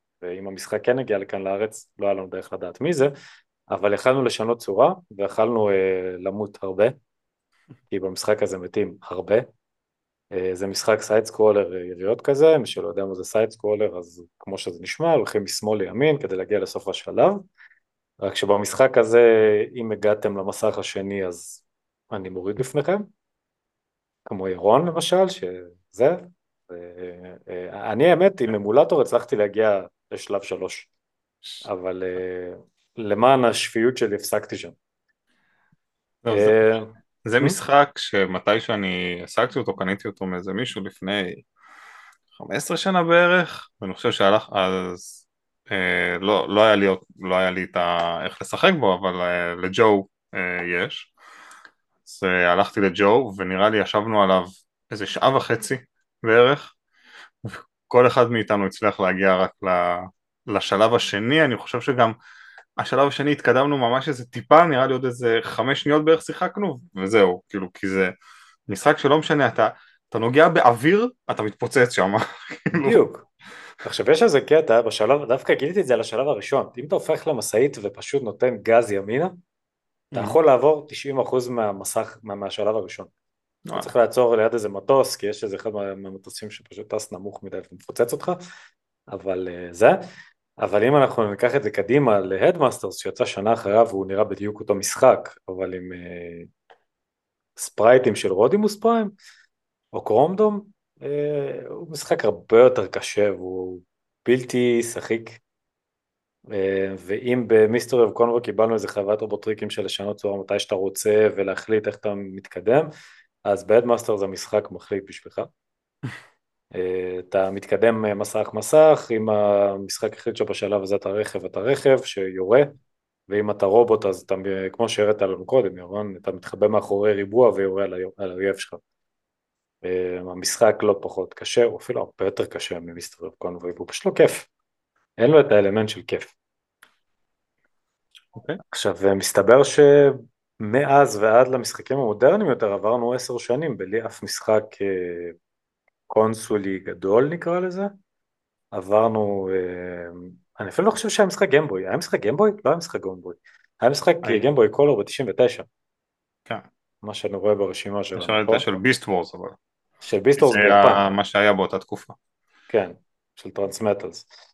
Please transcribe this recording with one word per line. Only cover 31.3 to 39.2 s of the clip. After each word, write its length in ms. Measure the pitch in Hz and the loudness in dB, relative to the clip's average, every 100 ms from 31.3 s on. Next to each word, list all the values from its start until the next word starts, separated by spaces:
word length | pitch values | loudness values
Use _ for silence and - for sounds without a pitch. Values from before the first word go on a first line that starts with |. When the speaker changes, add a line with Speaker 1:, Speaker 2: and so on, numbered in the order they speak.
| _ - - - | _ -20 -16 -10
Speaker 1:
אבל, 380 | 95 90 92 | -8 -6 -6
אה, 520 | 92 92 92 90 90 90 - _ _ - | -6 -6 -8 -8 -12 -14 -20 _ _ -10
למען 480 | 107 104 123 135 120 | -4 2 4 4 2
השפיות 520 | 104 - 117 117 127 | 0 -4 -2 0 0
שלי 180 | 113 101 | -2 -4
הפסקתי 420 | - 107 - 98 | -4 -6 -6 -12
שם. 140 | 87 - _ _ _ _ _ _ _ _ _ _ _ _ _ _ | -14 -20 _ _ _ _ _ _ _ _ _ _ _ _ _ _
Speaker 2:
לא, 220 | 120 104 104 | -2 2 4
זה, 260 | 110 110 | 6 4
Speaker 1:
אה, 60 | 110 110 - _ _ 113 | 2 -4 -16 _ _ 0
Speaker 2:
זה 120 | 120 | 2
Speaker 1:
אה? 40 | |
Speaker 2:
משחק 480 | 147 185 - 143 143 - | 2 0 2 4 4 0
שמתי 600 | - 101 95 92 - 110 | -4 0 0 -2 0 0
שאני 640 | - 110 95 90 90 87 | 0 -4 -4 -4 -6 -6